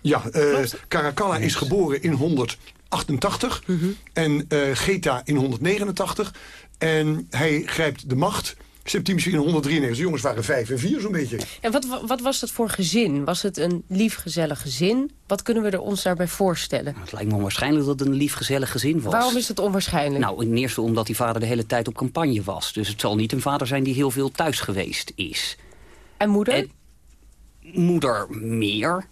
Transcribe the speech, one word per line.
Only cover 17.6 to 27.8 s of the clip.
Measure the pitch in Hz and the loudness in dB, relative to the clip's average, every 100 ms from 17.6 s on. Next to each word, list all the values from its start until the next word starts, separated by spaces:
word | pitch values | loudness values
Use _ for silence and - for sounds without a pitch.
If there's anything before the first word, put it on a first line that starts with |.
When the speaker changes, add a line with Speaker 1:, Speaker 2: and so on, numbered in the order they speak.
| 131 151 139 | 2 4 4
Speaker 3:
dat | 135 | 2
het | 139 | 2
een | |
lief, | 139 147 | 2 0
gezellig | - - 135 131 | -2 0 0 0
gezin | 123 131 165 | 0 2 2
was. | 110 | 2
Speaker 2:
Waarom | 220 247 240 | 2 2 2
is | 233 | -2
het | 190 | 0
onwaarschijnlijk? | 202 190 - 170 143 139 | 0 0 0 0 2 0
Speaker 3:
Nou, | 110 95 113 | 0 0 0
in | 117 | 2
eerste | 127 113 | 0 0
omdat | 113 113 110 | 2 2 0
die | 107 | 0
vader | 120 113 | 0 0
de | 113 | 0
hele | 120 110 | 0 0
tijd | 123 117 | 0 0
op | 113 | -2
campagne | 123 165 160 110 | -4 0 2 0
was. | 92 87 - | -2 -6 -6
Dus | - 101 | -4 -4
het | 107 | -2
zal | 110 104 | 0 2
niet | 110 | 0
een | 131 | 0
vader | 139 143 123 | 0 0 0
zijn | 139 | 0
die | 135 | 0
heel | 127 139 | 2 0
veel | 131 135 | 2 -2
thuis | - 165 135 | 0 0 0
geweest | - 98 - - - - | -2 -2 -2 -6 -8 -8
is. | 87 - - - - - - - - - | -6 -4 -6 -8 -18 -20 -20 -20 -20 -2
Speaker 2:
En | 208 | 2
moeder? | 202 208 | 4 2
Speaker 3:
En | 277 - - - - - - - - - - - | 0 -2 -10 -20 -20 -20 -20 -20 -20 -20 -20 -6
moeder | 180 | 2